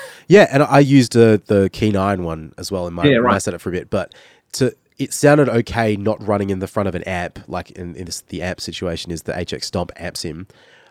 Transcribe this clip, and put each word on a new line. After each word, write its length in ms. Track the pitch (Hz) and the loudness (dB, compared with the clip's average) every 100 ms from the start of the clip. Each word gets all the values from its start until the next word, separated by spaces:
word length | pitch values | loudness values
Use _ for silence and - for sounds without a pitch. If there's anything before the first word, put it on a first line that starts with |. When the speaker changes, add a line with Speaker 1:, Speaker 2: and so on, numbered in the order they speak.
| - - - | -16 -8 4
Speaker 1:
Yeah, 200 | 196 175 | 6 6
and 120 | 139 | 4
I 160 | 147 143 | 4 4
used, 360 | 139 139 117 117 | 6 6 6 6
uh, 220 | 113 107 - | 6 4 2
the 240 | 101 95 | 2 2
Key 200 | - 107 | 0 0
nine 320 | 98 98 95 | 0 0 -2
one 280 | 85 80 78 - | -4 -8 -12 -14
as 140 | 90 | -8
well 160 | 95 87 | -6 -6
in 80 | 87 | -2
my, 100 | 143 | 0
Speaker 2:
Yeah, 120 | 117 | 2
Speaker 1:
when 80 | 120 | 2
I 80 | |
Speaker 2:
right. 80 | 98 | 0
Speaker 1:
set 100 | 107 | -2
it 80 | 85 | -8
for 80 | 95 | -6
a 20 | |
bit, 200 | 87 - | -8 -4
but 240 | 95 - - _ _ _ | -6 -6 -12 _ _ _
to, 220 | - 127 - _ - | -2 -2 -4 _ -10
it 160 | 135 | -8
sounded 340 | - 143 151 127 | 2 4 6 4
okay 480 | 123 - 117 113 104 | 0 0 -2 0 0
not 240 | 101 104 107 | -2 -2 -2
running 220 | 101 98 | 0 0
in 80 | 95 | -4
the 80 | 95 | -4
front 240 | 110 98 | -4 -4
of 60 | 85 | -4
an 80 | |
amp, 340 | 87 90 87 - - | -6 -6 -6 -12 -10
like 220 | 87 - | -10 -10
in, 260 | - 87 78 | -14 -14 -12
in 100 | 87 | -12
this, 160 | - | -14
the 200 | - 90 | -12 -8
amp 180 | 90 90 | -8 -8
situation 520 | - 82 90 82 85 | -10 -8 -6 -6 -8
is 100 | 82 | -10
the 160 | - 87 | -8 -8
H 160 | 87 | -8
X 140 | - - | -10 -6
Stomp 240 | 95 87 - | -6 -6 -10
amp 200 | 90 - | -12 -10
sim. 300 | 85 80 95 _ _ _ _ | -10 -12 -16 _ _ _ _